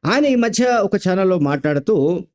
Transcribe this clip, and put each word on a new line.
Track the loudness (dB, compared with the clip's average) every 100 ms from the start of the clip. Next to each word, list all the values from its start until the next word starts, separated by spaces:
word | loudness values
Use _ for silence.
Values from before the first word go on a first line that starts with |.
ఆయన | 0 0
ఈ | 2
మధ్య | 2 0 0 0
ఒక | 0 0 -2
ఛానల్‌లో | -2 0 0 0
మాట్లాడుతూ | 0 -2 -2 -2 0 0 0 -2 -8